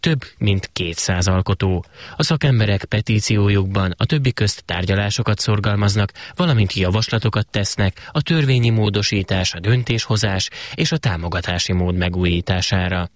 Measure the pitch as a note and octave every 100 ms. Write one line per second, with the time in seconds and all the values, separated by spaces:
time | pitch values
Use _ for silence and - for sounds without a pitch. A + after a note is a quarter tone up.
0 | - D3+ - - A2 F#2+ - - F2 E2+
1 | - F#2 F2+ F#2 F#2 G2 F#2+ F2+ - -
2 | - - D#3 D#3 D3+ A#2+ G#2+ G2 - G#2+
3 | - A2 - G#2+ G2+ G2+ F#2+ G2 F#2+ F2
4 | - D#3 C3 - G2+ - - F2 F2+ G2
5 | G2+ - F#2+ G#2 - G#2 G#2 G2+ G#2 G2+
6 | G2+ - - - F3 B2 G2 - F2+ G2+
7 | A2 A2+ A2+ G#2+ G2+ G#2 G2+ - G2 -
8 | - - C#3+ E3 C#3 B2+ A#2 A2+ G#2 G2+
9 | G2 G2+ F#2 F#2+ F#2 E2+ F#2 B2 A#2 A2+
10 | - G#2+ G#2+ F#2+ - - - - E3 D#3+
11 | B2+ F2 E2+ F2+ F2+ F2 - F#2 F2+ F2+
12 | F2+ F2+ F2+ F2 - F#2 F2+ F#2+ F2+ F2+
13 | F2